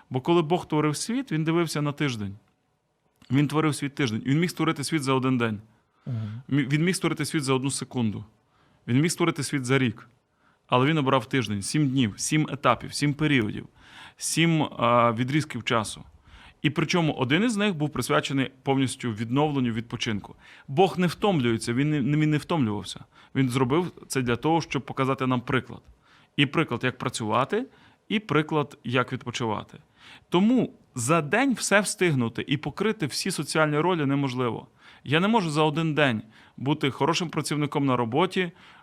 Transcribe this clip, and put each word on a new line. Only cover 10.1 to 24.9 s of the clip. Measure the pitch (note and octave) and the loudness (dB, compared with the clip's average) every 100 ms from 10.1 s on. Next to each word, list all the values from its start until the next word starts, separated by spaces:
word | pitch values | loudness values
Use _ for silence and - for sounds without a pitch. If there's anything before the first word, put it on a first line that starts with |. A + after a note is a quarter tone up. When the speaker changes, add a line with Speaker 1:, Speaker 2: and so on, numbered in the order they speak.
| _ _ _ _ _ - | _ _ _ _ _ 0
Speaker 1:
Але | B2 C3+ | 2 4
він | D#3+ | 2
обрав | C3 C3+ A2+ | 4 2 2
тиждень, | C#3 G#2+ G#2 | -2 0 -4
сім | G2 D3+ C#3+ | -2 0 2
днів, | C3+ A2 F#2+ | 2 0 0
сім | - D#3 D3+ | -2 0 0
етапів, | C#3 C3+ A2+ - | 0 2 0 -2
сім | - D3 | -2 -2
періодів, | C#3+ D3+ C#3 G#2 G2 - _ - - - - | 0 2 2 0 -4 -12 _ -20 -20 -20 -10
сім, | - D3+ E3 D#3+ | -4 2 2 2
е, | C3+ - A#2 A#2+ A#2 A2+ | 0 0 4 4 4 2
відрізків | B2+ D3+ - A#2+ | 0 -2 -2 -6
часу. | - A#2 G#2 - - _ - - - _ | -2 -2 -2 -10 -18 _ -20 -20 -20 _
І | D3+ | -2
причому | D3+ D#3 F3+ D#3 | 0 0 2 0
один | B2+ B2+ D#3+ | 0 0 2
із | A#3+ G3+ | 2 0
них | G#3 D#3 | -2 -2
був | D3 | -4
присвячений | B2+ B2 A3 - C3+ B2+ - | -4 0 0 0 -2 -2 -4
повністю | - C3+ B2+ - B2 | -2 0 0 -4 -6
відновленню, | G#2+ A#2 C3+ D3+ C#3 B2 | -6 -2 0 0 0 -2
відпочинку. | A2+ A#2 A#2+ B2 G2+ - - - - - | -4 -6 -6 -4 -4 -8 -20 -20 -20 -4
Бог | C#3 F#3+ E3+ | 2 2 4
не | F3+ | 0
втомлюється, | - G#3+ E3+ A#2+ A2+ - | 2 2 2 2 0 -2
він | A#2+ D3 | 0 0
не, | D3+ B2+ D3 | 0 0 2
він | D3+ | 2
не | D3+ | 0
втомлювався. | - F3 A2 G#2 F#2 - - - - C3 | 0 0 0 -2 -8 -14 -18 -20 -6 0
Він | C3+ | 0
зробив | B2+ B2+ D#3 F3 - - | 2 2 2 -2 -8 -6
це | C#3 | -4
для | A#2+ A#2 | -2 0
того, | D3+ E3 | 2 0
щоб | D3 C#3+ | 0 -6
показати | - | -6